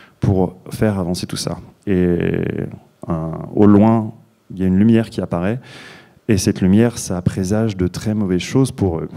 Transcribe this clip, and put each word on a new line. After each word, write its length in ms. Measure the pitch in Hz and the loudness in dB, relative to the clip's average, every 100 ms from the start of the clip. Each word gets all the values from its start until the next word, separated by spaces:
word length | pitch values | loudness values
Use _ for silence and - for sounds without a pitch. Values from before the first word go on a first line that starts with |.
| - _ | -20 _
pour 380 | - 95 90 - - | 0 2 0 -4 -10
faire 280 | - 110 98 | -2 -2 0
avancer 280 | 87 90 - | -2 -4 -6
tout 100 | - | -8
ça ? 220 | - 85 - _ - | -8 -8 -14 _ -2
Et, 540 | 92 90 87 87 87 85 - - - _ _ - | 2 2 2 0 -2 -4 -6 -8 -12 _ _ -8
euh, 200 | 82 80 80 - | -6 -6 -10 -4
au 120 | - 104 | 4 6
loin, 480 | 101 110 113 110 - _ _ - | 8 6 4 -2 -10 _ _ -14
il 100 | 90 | -4
y 40 | |
a 20 | 95 | 0
une 120 | 92 | 4
lumière 320 | 113 113 110 | 4 4 2
qui 100 | - | -6
apparaît, 400 | 92 87 92 127 - - - - - _ - | -6 -4 -4 -4 -10 -20 -20 -20 -20 _ -2
et 100 | 98 | 0
cette 240 | 107 98 | 0 2
lumière, 340 | 92 101 117 - | 2 4 2 0
ça 240 | - 90 | -8 -4
présage 560 | 90 - 90 107 113 92 | -2 -2 -2 -2 -2 -2
de 100 | 90 | -4
très 280 | - 110 | -4 -4
mauvaises 260 | 107 98 90 | -2 0 -2
choses 320 | - 131 131 | 0 0 0
pour 260 | - 98 80 | 0 -2 -2
eux. 120 | 78 | -8